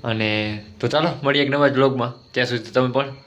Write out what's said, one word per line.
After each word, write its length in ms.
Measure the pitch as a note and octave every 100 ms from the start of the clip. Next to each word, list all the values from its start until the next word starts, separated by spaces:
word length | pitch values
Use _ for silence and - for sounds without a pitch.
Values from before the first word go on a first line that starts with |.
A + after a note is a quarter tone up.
અને 560 | B2 A2 G#2+ G#2+ G#2+ G#2+ - -
તો 80 | B2
ચાલો, 200 | D3 E3 C3
મળીએ 200 | C#3 C#3+
એક 80 | C#3
નવા 180 | C#3+ C#3+
જ 40 |
વ્લોગમાં. 400 | B2+ C3+ B2 A#2+ - -
ત્યાં 140 | - B2
સુધી 240 | A#2+ G#2+
તમે 220 | B2+ B2+
પણ 220 | B2+ C#3 C3+